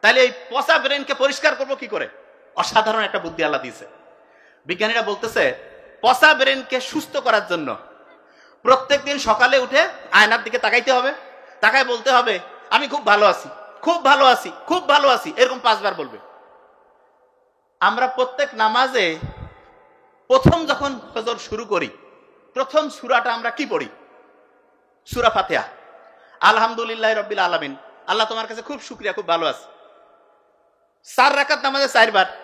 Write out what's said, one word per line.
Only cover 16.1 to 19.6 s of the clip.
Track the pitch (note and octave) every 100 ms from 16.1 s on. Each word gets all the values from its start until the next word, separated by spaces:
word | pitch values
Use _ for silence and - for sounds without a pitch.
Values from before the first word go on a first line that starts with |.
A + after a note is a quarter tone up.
| G#2+ - - - _ _ _ _ _ _ _ _ _ _ _ _ _
আমরা | F#3 A3 B3+
প্রত্যেক | B3 B3+ - C#4
নামাজে | A3 A3 A#3 C4 B3+ F3+ D#3+ - - - -